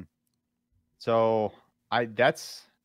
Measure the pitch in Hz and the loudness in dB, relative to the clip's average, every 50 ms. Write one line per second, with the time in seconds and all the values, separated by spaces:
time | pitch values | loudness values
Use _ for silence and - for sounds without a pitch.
0 | 90 _ _ _ _ _ _ _ _ _ _ _ _ _ _ _ _ _ _ - | -12 _ _ _ _ _ _ _ _ _ _ _ _ _ _ _ _ _ _ -10
1 | - 120 113 113 113 113 113 110 107 98 - - _ _ _ _ _ - 110 120 | -2 0 2 2 4 2 2 2 0 -2 -6 -10 _ _ _ _ _ -4 -2 -2
2 | 123 113 107 117 123 139 - - - - - - - _ _ _ | -2 -2 0 2 2 2 2 0 -8 -16 -18 -18 -20 _ _ _